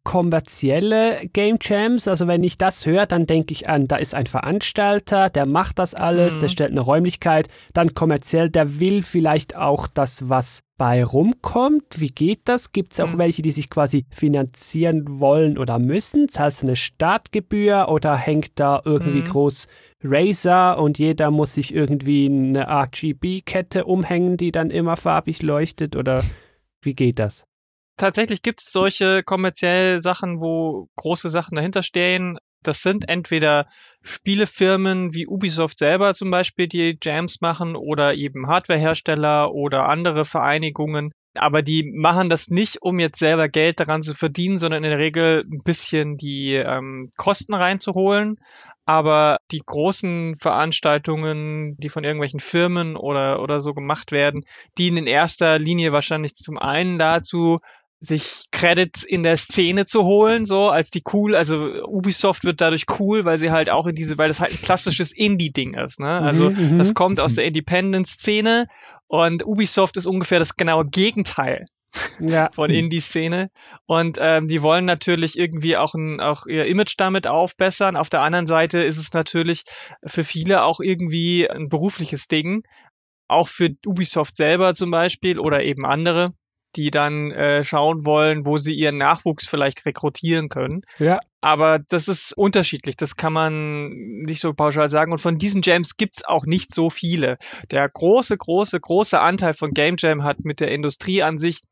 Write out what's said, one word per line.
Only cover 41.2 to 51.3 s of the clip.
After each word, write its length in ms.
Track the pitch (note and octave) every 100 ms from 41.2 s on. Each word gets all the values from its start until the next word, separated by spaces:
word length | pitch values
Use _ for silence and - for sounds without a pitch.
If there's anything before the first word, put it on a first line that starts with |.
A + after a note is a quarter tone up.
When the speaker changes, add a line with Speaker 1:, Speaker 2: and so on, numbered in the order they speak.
| _ -
Speaker 2:
Aber 240 | D3+ D3+
die 280 | D3 D#3+ D3+ D#3
machen 320 | D#3 F3 F3
das 200 | E3 -
nicht, 340 | F3 G#3+ -
um 180 | F3+ F3+
jetzt 180 | E3 -
selber 300 | D#3 D#3+ D3+
Geld 320 | D#3 D#3+ D#3+
daran 220 | D#3 D#3
zu 100 | D#3
verdienen, 460 | D3 D#3+ C#3+ F3 F#3+
sondern 260 | E3 D#3
in 60 | D#3
der 80 | D3
Regel 460 | D#3 D#3+ E3 D#3+ -
ein 120 | D3+
bisschen 540 | - E3+ - D#3 D3+ C#3+
die, 340 | C#3+ C#3 C#3
ähm, 600 | C3+ B2+ C3 C3+ C3 B2+ -
Kosten 380 | F#3+ G3 -
reinzuholen. 840 | G3+ F3+ G3 - F#3 F#3+ G3+ G#3+ G#3+ _ - - -
Aber 540 | - D#3+ D#3 D3+ D3+ C#3+ -
die 100 | D#3+
großen 720 | - D3 E3+ F#3+ F#3 E3+ E3 D#3
Veranstaltungen, 1400 | - B2+ D#3+ D#3 D#3 D3 D3 D#3 D#3